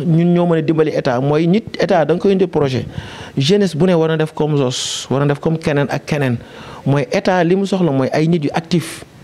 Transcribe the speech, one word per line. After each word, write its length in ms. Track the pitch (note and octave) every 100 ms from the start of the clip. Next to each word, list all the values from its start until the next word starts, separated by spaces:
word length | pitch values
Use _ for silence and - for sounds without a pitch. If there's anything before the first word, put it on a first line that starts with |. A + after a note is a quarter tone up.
| F3
ñun 260 | D#3+ F3
ñoo 140 | F3 F3
mën 120 | D#3+
a 40 |
dimbali 280 | D3+ D#3 D3+
état. 240 | - C#3+ B2
Mooy 280 | C#3 D3+ E3+
nit, 160 | G3+ - -
état 240 | F3 F3+
da 100 | D3
nga 60 | F3
koy 120 | G3
indi 120 | F#3+ F3
projet. 400 | D#3 C#3 B2 - - - - - -
Jeunesse 380 | C3+ G#3 F#3+
bu 100 | D3 F#3
ne 80 |
war 120 | E3+ D#3+
na 80 | D#3
def 160 | D#3
comme 240 | - D3+ C#3+
Zos, 520 | B2+ C3 - - -
war 80 | C3+
na 80 | C#3+
def 140 | C#3+
comme 180 | E3 D#3+
keneen 300 | E3 C#3+ C#3+
ak 160 | C#3 -
keneen. 300 | D3 C3 A#2+ - - - - C3+
Mooy 180 | C#3+ C3
état 320 | G3 G3 F#3
li 140 | E3+ F#3+
mu 100 | G3
soxla 240 | F#3+ E3+
mooy 180 | C3+ C3
ay 160 | D3 D#3+
nit 160 | F3
yu 60 | C#3+
actif. 500 | E3+ - E3+ - - - -